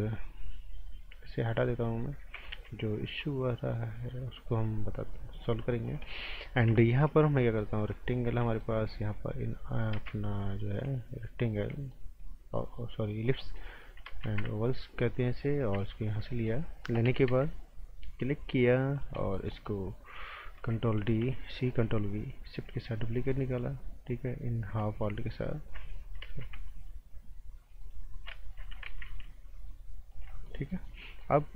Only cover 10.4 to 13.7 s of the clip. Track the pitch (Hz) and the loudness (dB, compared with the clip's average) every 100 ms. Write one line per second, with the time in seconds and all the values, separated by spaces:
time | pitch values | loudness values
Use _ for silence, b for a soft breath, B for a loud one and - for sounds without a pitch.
10.4 | 101 101 104 101 131 131 - 123 110 - | 0 0 0 0 -2 -2 -4 -8 -6 -2
11.4 | 120 104 107 147 135 - - - - - | 0 0 -2 -2 -6 -4 -6 -4 -6 -6
12.4 | - 57 64 - 117 - 107 107 113 135 | -4 -2 -2 -2 -4 -2 -2 0 0 2
13.4 | - - B | 0 -2 B